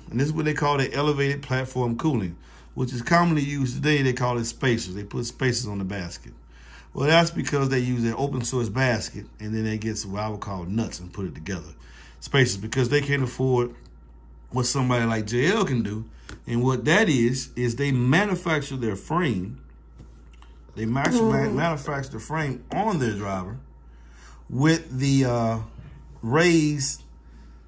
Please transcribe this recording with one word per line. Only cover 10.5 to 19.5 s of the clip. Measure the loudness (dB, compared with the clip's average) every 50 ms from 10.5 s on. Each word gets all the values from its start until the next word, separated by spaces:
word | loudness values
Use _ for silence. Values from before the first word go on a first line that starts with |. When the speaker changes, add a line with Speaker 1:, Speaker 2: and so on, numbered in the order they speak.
| -8 -6 -6
Speaker 1:
nuts | -4 -2 -2 -2 -2 -6 -10
and | -12 -12 -8
put | -6 -6
it | -6 -8
together. | -8 -8 -6 -6 -6 -8 -10 -16 -20 -20 -20 -20 -20 -20 -20 -20 -18
Spacers, | -8 0 2 4 4 4 2
because | -2 -6 -4 0 0 2 2
they | 2 2 2
can't | 2 0 0 0
afford | -2 -2 -2 0 2 2 2 0 0 -4 -10 -20 -20 -20 -20 -20 -20 -20 -20 -20 -20 -20 -20 -14 -6
what | -2 -2 -2
somebody | 0 0 0 2 2 2 2 2
like | 2 0 0 -2
J | -2 0 2 2 4
L | 2 2 2
can | 2 0 0 0
do. | -2 -4 -6 -8 -10 -14 -18 -18 -18 -18 -14 -8
And | -4 -2 0 2
what | 2 0 2 2
that | 4 4 4 4 4
is, | 4 4 4 2 0 -2 -6 -8 -6
is | -4 -2 -2 -2
they | 0 0 0 2
manufacture | 2 4 4 4 4 4 2 0 -2 -2 -2 -2 -2 -2 -4 -6
their | -4 -2 -2 -2
frame. | -4 -4 -4 -2 0 0 0 0 -2 -4 -6